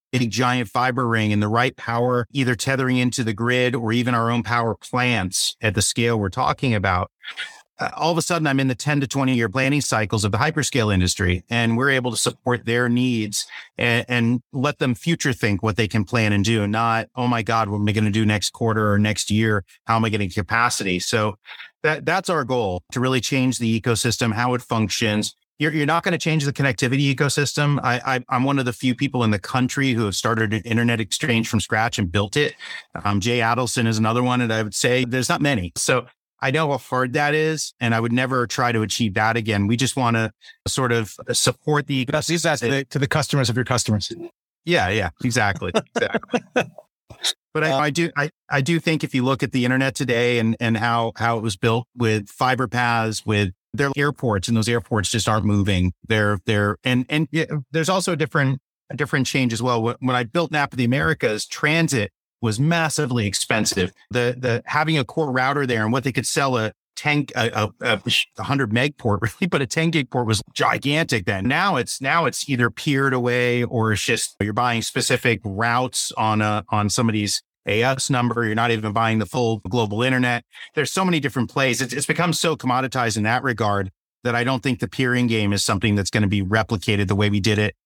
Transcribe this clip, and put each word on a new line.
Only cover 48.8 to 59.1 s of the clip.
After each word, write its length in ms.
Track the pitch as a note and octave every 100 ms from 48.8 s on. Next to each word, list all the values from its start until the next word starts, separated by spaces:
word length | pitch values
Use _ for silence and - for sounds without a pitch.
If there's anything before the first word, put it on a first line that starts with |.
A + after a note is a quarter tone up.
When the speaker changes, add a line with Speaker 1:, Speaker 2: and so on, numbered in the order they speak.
| D#3+ D#3
Speaker 1:
if 120 | D3+ C3
you 80 |
look 180 | B2+ C3+
at 100 | C#3
the 140 | C3 B2
internet 300 | C3 C3 -
today 420 | B2+ A#2 B2 A#2+
and, 180 | A2+ A2+
and 180 | A#2 A2+
how, 360 | A#2 A#2 A2+ -
how 240 | A2+ A#2
it 20 |
was 160 | A2 G2
built 300 | A#2 A2+ A#2+ B2
with 340 | A#2 G#2+ G2+
fiber 380 | - B2+ B2+ B2
paths, 580 | B2 A#2+ A#2 A2 G#2+ -
with 280 | G#2 G2+ - _
their 160 | A2 C#3+ C#3
airports, 500 | C#3+ - B2 G2+ -
and 80 | A#2
those 140 | G#2+
airports 400 | A#2+ - A2 F2+
just 180 | A2+ G2+
aren't 180 | G#2+ G2+
moving. 480 | G2+ G2 F#2 F2+ - -
They're, 300 | A2 G#2 G#2 -
they're, 320 | G#2 G2+ G#2
and, 240 | B2+ B2+ B2+
and, 180 | D3+ D#3+
yeah, 140 | D#3+ D#3 D3+ C3+
there's 180 | D#3+ D#3+
also 240 | F#3+ F3+
a 20 | E3
different, 440 | D#3 D#3+ C3+ C3+ _ _ -
a 40 | A#2
different 300 | C#3+